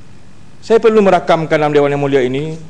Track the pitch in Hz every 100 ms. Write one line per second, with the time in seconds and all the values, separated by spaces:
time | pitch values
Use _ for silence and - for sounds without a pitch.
0 | - - - - - - - 220 220 220
1 | 190 175 175 165 156 156 151 147 143 143
2 | 139 139 123 135 156 160